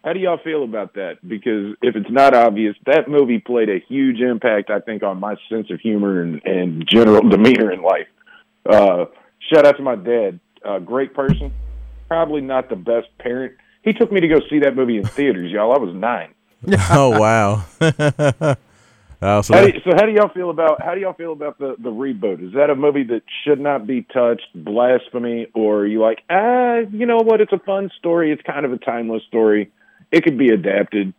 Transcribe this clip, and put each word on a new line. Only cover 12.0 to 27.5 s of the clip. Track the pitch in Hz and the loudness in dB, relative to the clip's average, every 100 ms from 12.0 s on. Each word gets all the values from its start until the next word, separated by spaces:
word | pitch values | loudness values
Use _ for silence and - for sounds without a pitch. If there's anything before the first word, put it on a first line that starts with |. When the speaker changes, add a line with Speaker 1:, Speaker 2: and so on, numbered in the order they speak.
| - | -6
Speaker 1:
Probably | 165 135 147 | -4 -2 -4
not | 131 131 127 | -4 -4 -4
the | |
best | 101 101 117 - _ | -8 -2 -2 -4 _
parent. | 123 123 127 _ _ _ | -8 -8 -8 _ _ _
He | 220 | -4
took | - 220 | 0 0
me | 202 | 2
to | 170 | 2
go | 156 - | 2 2
see | 151 | 0
that | 139 | 0
movie | 127 127 110 | 0 -2 -2
in | |
theaters, | 104 - 143 95 87 | -4 -2 -2 -2 -6
y'all. | 104 110 | -2 0
I | 139 | 0
was | 101 | 0
nine. | 92 113 110 80 _ _ _ | -6 -4 -4 -8 _ _ _
Speaker 2:
<laughs> | - 196 90 | -2 0 2
Oh, | 139 135 107 | 4 4 4
wow. | 107 113 101 104 90 _ | 4 4 2 -2 -6 _
<laughs> | 160 - 151 - 147 - 156 135 _ _ _ _ _ - | -2 0 -2 0 -2 0 -2 -2 _ _ _ _ _ -6
Oh, | 98 104 | 0 0
so | - | 4
Speaker 1:
How | 185 | 6
Speaker 2:
that | 196 | 6
Speaker 1:
do | - | 2
y-, | |
so | 180 | 2
how | 170 | 4
do | 220 | 4
y'all | 208 208 | 4 2
feel | 180 180 | 0 -6
about, | 160 160 151 | 0 0 0
how | 165 | -4
do | 185 | -6
y'all | 190 | -6
feel | 170 165 | -8 -12
about | 151 147 139 | -8 -10 -8
the, | 139 117 | -10 -8
the | 120 | -10
reboot? | 110 135 113 104 87 | -8 -6 -4 -6 -6
Is | 90 | -6
that | 120 147 | -2 0
a | |
movie | 139 147 143 | 2 0 0
that | 120 117 _ - | -4 -6 _ -10
should | 147 139 | -2 -2
not | 143 139 | 0 -4
be | 107 127 | -4 -6
touched, | 117 131 120 117 - | -4 -2 0 -2 -8
blasphemy, | 87 78 110 127 123 - 123 120 117 117 | -16 -6 0 2 0 -2 -8 -6 -8 -8
or | 110 107 107 | -2 0 0
are | |
you | 104 110 | 0 0
like, | 110 113 - | 0 0 -2
"Ah, | 180 226 247 247 233 214 | 0 2 0 0 -2 -4
you | 214 | -4
know | 240 233 | 0 2
what? | 226 220 | 2 2
It's | 214 | 2